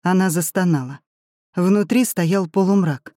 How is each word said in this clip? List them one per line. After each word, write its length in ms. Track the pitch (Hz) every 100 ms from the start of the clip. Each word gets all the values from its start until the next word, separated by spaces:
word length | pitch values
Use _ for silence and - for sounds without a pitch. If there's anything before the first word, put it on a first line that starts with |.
Она 280 | 175 185 190
застонала. 680 | 165 165 - 180 151 127 135 _ _ _ _ _
Внутри 520 | - 180 208 185 254 247
стоял 400 | - 165 196 175
полумрак. 680 | 196 190 202 170 135 -